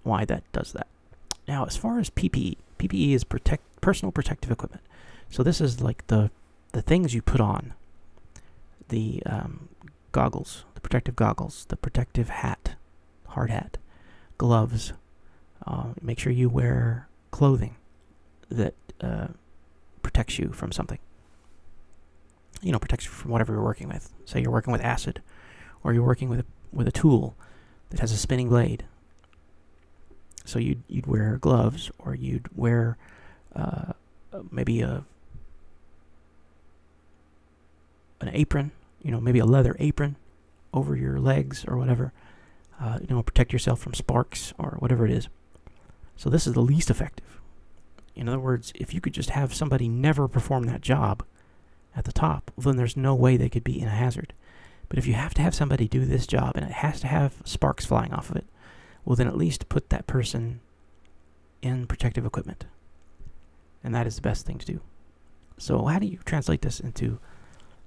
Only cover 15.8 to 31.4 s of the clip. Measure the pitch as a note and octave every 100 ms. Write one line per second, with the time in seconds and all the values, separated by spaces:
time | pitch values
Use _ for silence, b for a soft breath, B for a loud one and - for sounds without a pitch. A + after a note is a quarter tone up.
15.8 | A#2+ - - A#2+ B2+ B2 B2 C3 A#2+ C3
16.8 | A#2 A#2 - - - - C#3 B2+ G2+ -
17.8 | - - - - - - - A#2+ G2+ -
18.8 | - - - G#2+ - - - - - -
19.8 | - - - - A2 - - - - -
20.8 | - - - - - - - - - -
21.8 | - - - - - _ _ - F#3 B2+
22.8 | - C3 - - A#2+ A#2 A2+ G#2+ G2+ -
23.8 | - - - - - B2+ B2 A#2+ B2+ A#2+
24.8 | A#2 A#2+ - - - B B B B B
25.8 | - A#2 B2+ B2 C3 A#2+ - - - -
26.8 | A#2+ - D#3+ A#2+ - - B B B B
27.8 | - - A2+ G#2+ - B2 B2 A#2+ A#2 A2+
28.8 | - - - - - - - - - -
29.8 | - - - - - - - A#2+ B2+ B2+
30.8 | - C3 C3+ A2+ G#2+ B2